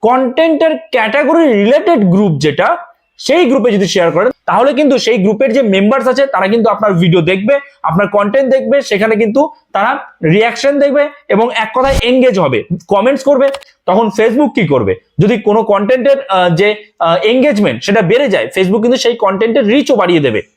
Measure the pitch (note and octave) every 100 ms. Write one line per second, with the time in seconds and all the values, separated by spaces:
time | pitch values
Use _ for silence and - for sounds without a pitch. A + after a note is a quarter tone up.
0 | A3 B3+ C4 B3+ E4 D4+ D#4+ D#4 - B3
1 | A3 B3+ D4 E4 D#4+ G#3+ G3+ C#4+ G4+ E4
2 | F#3+ F3+ G#3 D3 D3+ C3+ G3+ E4+ - _
3 | _ _ - D#4 D#4+ C#4 A3 G3+ F#3 G3
4 | E3+ D#3 G#3+ - - F#3 B3+ C4+ D4+ C4
5 | - A#3 F#3+ G#3+ C4+ A3+ A#3 F#3+ G3+ C4+
6 | B3 B3 C#4 F#3 F#3+ A3+ A3+ G3 A3 F3+
7 | F3+ F3+ D#3+ F#3+ G#3 C#4 C#4 _ - D#3+
8 | G3+ G3+ G3+ C4 C4+ C4 A3+ C#4 B3+ G3+
9 | A3 G#3+ A3+ B3 D#4 - _ G3+ G#3+ C#4+
10 | - _ E3 F#3 A3+ A3+ C4+ C#4+ C#4+ C#4+
11 | D4 D4 _ G3+ A#3 A#3 G#3+ - C4 -
12 | A3+ B3+ B3+ G3 D#3 A#2+ - - - G3
13 | A3 C#4 - C#4 C4+ C#4 - _ - F#3
14 | A3+ - A3+ A#3 D4 - E3+ C3+ G2+ F#2
15 | _ - G3 A#3 G#3+ G#3 G#3+ G3 G3+ B3+
16 | A#3+ C#4 - F#3+ F3+ E3 G3+ G#3 - _
17 | E3 E3+ G#3 B3 C#4 G#3+ G3 A#2 - G#3
18 | F3 A3+ C#4 F#3 A#2 - F#3 G#3+ A#3 B3+
19 | A#3+ A#3+ G3+ F#3+ A3+ A#3 G#3+ B3+ C#4 B3+
20 | F3+ F3 C#3 G#2+ -